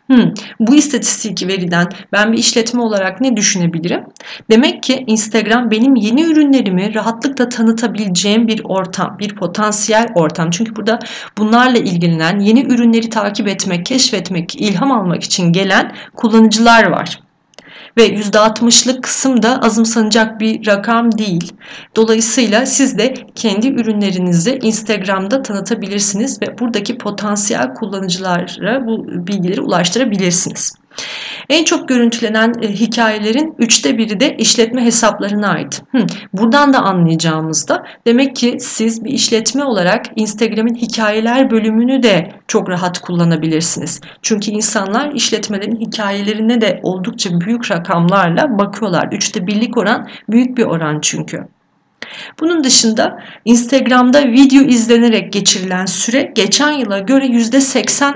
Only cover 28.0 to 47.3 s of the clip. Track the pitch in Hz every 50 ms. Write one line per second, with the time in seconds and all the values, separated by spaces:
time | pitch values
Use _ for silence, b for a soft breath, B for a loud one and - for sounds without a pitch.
28 | 190 185 175 180 190 185 175 175 180 180 - - 175 196 240 269 247 226 226 -
29 | - - - 180 175 180 202 190 175 180 196 - - - 190 170 175 175 - 233
30 | 269 233 202 180 190 180 170 - - - - - - - - _ _ B B B
31 | B B B B B B B B B - 277 330 311 - 349 277 - - 262 240
32 | 233 233 233 - 233 214 220 220 226 233 233 233 220 208 202 - 233 220 233 247
33 | 220 220 214 214 208 214 220 277 320 320 - - 233 226 - - - 277 247 220
34 | 220 220 214 185 262 311 - - - - - 240 226 226 240 254 233 233 233 -
35 | - 214 208 - 190 202 208 208 208 196 165 147 139 139 - - - _ - 254
36 | 196 B B B B B - 185 226 226 233 285 294 277 269 269 - 196 190 180
37 | 170 165 165 156 160 165 156 156 156 160 160 - - - 302 359 B B B B
38 | - 233 233 247 277 269 - - 240 240 - - - - - - 220 226 226 -
39 | 214 - - 226 - - 233 220 220 - - 269 285 269 226 190 175 180 208 233
40 | - - - 220 214 208 - - 233 226 220 214 220 240 233 240 233 - - 233
41 | 220 208 214 220 220 233 240 269 269 269 226 220 214 220 220 226 240 254 269 262
42 | 247 220 190 165 170 - - - _ - - 208 190 165 180 170 185 180 175 -
43 | - - 180 170 170 170 165 156 160 160 160 156 165 - - 170 - - - B
44 | B B B B - - 226 208 - 214 208 214 214 - - 214 196 190 202 247
45 | 294 294 - 233 - - 226 208 208 - 208 196 202 214 233 214 226 - - -
46 | 208 196 202 202 202 208 214 214 220 226 247 233 214 196 - - - - 185 185
47 | 180 233 226 - - 190